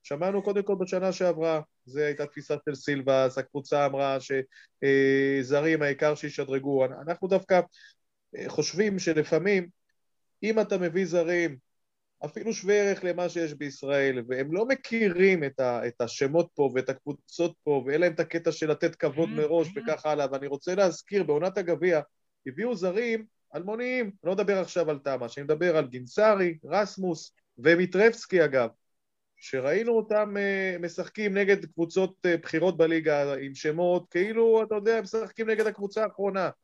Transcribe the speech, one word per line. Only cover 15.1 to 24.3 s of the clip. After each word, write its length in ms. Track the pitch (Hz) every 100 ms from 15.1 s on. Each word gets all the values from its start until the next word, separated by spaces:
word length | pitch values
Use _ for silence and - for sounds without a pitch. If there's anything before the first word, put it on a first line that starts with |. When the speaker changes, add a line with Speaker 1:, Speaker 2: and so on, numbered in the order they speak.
| 175 190 185
Speaker 1:
את 160 | 139 -
ה-, 260 | 127 120 120
את 140 | -
השמות 480 | 117 - 139 165 170
פה 160 | - 135
ואת 140 | 123 127
הקבוצות 680 | 131 - 143 _ - 170 -
פה, 180 | - 143 127
ואין 140 | 151
להם 120 | 175
את 80 | 160
הקטע 320 | 165 165 165
של 180 | 156 156
לתת 240 | 147 165
כבוד 340 | - 156 135 165
Speaker 2:
Mm-hmm. 40 |
Speaker 1:
מראש 360 | 151 151 165 160 208
וכך 300 | 226 151 151
הלאה. 200 | 147 139
ואני 140 | 135 139
רוצה 280 | 139 -
להזכיר, 480 | 180 185 151 - 202
בעונת 360 | 165 147 180 196
הגביע, 420 | 175 156 180 160 - _ _ _ 135
הביאו 280 | 127 233
זרים 500 | 214 185 180 240 226 214 _ _
אלמוניים, 500 | 151 185 220 247 254
אני 80 | 220 -
לא 80 | 160